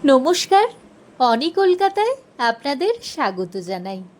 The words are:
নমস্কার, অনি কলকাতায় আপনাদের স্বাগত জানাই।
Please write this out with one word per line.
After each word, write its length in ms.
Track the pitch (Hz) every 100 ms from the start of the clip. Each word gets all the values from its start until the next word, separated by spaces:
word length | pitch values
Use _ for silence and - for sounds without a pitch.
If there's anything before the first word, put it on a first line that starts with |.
| 285
নমস্কার, 640 | 262 269 349 - 392 466 - - - - -
অনি 320 | 254 233 311
কলকাতায় 680 | 330 392 359 392 392 440 539 _ -
আপনাদের 560 | 240 - 277 277 370 466
স্বাগত 540 | - - 233 185 180 190
জানাই। 460 | 175 190 185 190 180